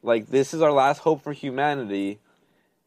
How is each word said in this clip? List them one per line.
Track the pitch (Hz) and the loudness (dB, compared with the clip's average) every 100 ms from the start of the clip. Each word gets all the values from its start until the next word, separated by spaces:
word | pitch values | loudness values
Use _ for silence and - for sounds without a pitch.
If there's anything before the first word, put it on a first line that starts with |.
like, | 110 117 107 | -2 -2 2
this | 135 135 | 0 0
is | 160 | 0
our | 160 | 2
last | 139 135 147 | 4 2 2
hope | 165 151 | -2 -2
for | 151 | -6
humanity. | 143 139 127 147 139 110 98 98 104 _ _ _ _ _ _ | -10 -8 -4 -2 -2 -4 -4 -6 -8 _ _ _ _ _ _